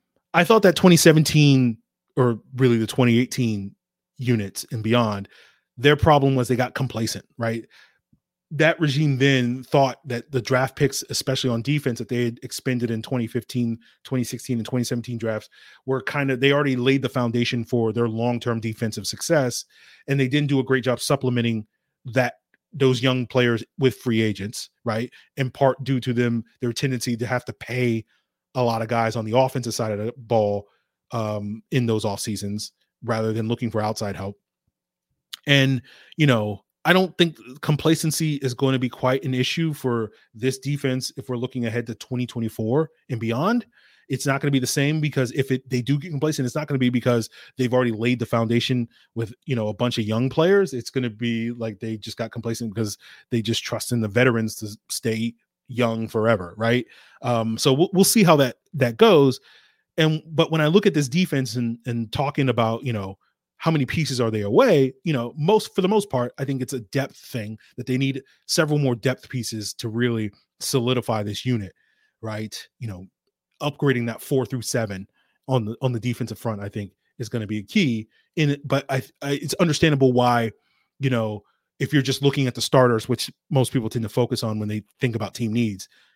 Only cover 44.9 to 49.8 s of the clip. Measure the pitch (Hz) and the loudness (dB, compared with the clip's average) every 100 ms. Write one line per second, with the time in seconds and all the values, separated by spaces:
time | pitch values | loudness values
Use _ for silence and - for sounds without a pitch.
44.9 | 156 151 - 123 - 131 131 127 127 120 | 0 -2 -2 -2 -2 -2 -2 -2 -4 0
45.9 | 143 180 143 151 143 123 151 151 139 123 | -2 -2 -4 -2 -2 -4 -4 -4 0 0
46.9 | 123 127 120 110 - - - 127 127 123 | 2 2 0 0 -10 -14 -4 0 2 0
47.9 | 107 120 123 120 120 113 117 - 127 117 | 0 0 0 0 0 2 2 2 -2 -4
48.9 | _ _ 117 110 - - 123 107 101 | _ _ -8 -8 -10 -6 -4 -4 -2